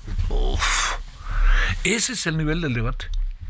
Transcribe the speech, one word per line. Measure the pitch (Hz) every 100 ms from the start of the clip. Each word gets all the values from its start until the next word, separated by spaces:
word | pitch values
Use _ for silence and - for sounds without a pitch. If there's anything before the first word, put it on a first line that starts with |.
| - - -
Uf. | - - - - - - - - - - - - - 107 87
Ese | 175 220 -
es | 226 175
el | 160
nivel | 151 160
del | 160
debate. | 117 113 131 - - - - -